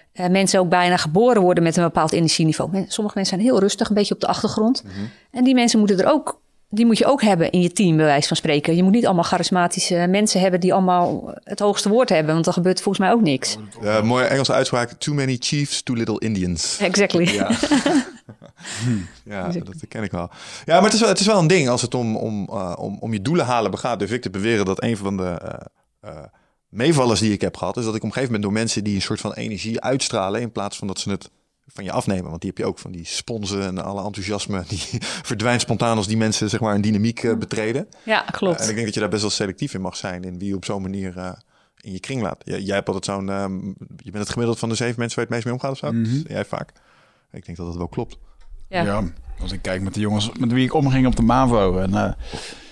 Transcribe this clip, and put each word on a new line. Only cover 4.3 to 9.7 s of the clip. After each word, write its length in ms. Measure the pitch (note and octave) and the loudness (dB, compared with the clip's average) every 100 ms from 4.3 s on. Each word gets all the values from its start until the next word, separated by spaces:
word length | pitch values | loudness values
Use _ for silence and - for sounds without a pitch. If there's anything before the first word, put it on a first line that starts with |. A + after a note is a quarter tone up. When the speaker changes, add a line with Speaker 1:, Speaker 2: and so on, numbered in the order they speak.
| - G#3+ A3 A3 B3+ | 0 -2 2 2 0
Speaker 2:
Mhm. 80 | G2 F2+ G#3+ - _ | -4 -8 -10 -10 _
Speaker 1:
En 140 | B3 | 0
die 100 | B3+ | 4
mensen 240 | B3+ A#3 A3 | 4 4 4
moeten 200 | G#3 F#3 | 4 4
er 140 | - | 4
ook, 280 | D4+ - - _ _ _ | 2 0 -10 _ _ _
die 140 | G#3 A#3 | 2 4
moet 120 | A3 | 6
je 80 | - | 4
ook 160 | C#4 | 4
hebben 280 | G#3+ F3+ E3 | 4 4 4
in 100 | F3+ | 2
je 100 | F3 | 2
team, 240 | - F#3 D#3 | 4 4 6
bij 80 | D#3 | 6
wijze 220 | C#3+ - | 4 2
van 80 | D#3+ | -2
spreken. 400 | D#3+ D3 E3 E3+ | 2 2 2 4
Je 60 | |
moet 100 | F#3+ | 4
niet 140 | A#3 A3+ | 4 4
allemaal 180 | F3 | 2
charismatische 840 | E3+ F3+ E3+ F#3 E3+ | 2 0 2 2 2